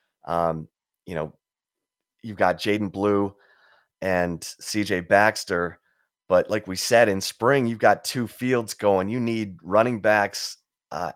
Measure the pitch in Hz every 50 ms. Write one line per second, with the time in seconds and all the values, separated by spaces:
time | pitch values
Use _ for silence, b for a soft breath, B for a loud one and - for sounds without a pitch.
0 | _ _ _ _ - - 85 85 85 82 80 78 78 - _ _ _ _ _ _
1 | _ 92 90 80 78 73 - _ _ _ _ _ _ _ _ _ _ _ _ _
2 | _ _ _ _ - 113 104 87 98 90 87 - - 110 104 104 104 92 82 98
3 | 101 104 101 101 101 98 b b b b b b b b b b b b _ _
4 | 92 95 92 90 87 87 85 82 - - - - - - - 107 104 92 101 90
5 | 85 - 101 101 104 110 107 - - - 95 87 87 85 82 - _ _ _ _
6 | _ _ _ _ _ - 92 90 - - 107 107 - 95 92 90 - - 120 117
7 | 120 107 98 95 - - - - 113 123 139 139 123 117 117 107 120 107 101 -
8 | - - - 131 120 101 - - 123 127 127 120 110 98 - - 107 104 98 92
9 | 92 101 117 127 120 117 113 113 110 98 90 82 - 87 98 107 113 123 120 104
10 | 87 107 107 104 101 98 - - - - - - _ _ _ _ _ - - 78
11 | 87 80 -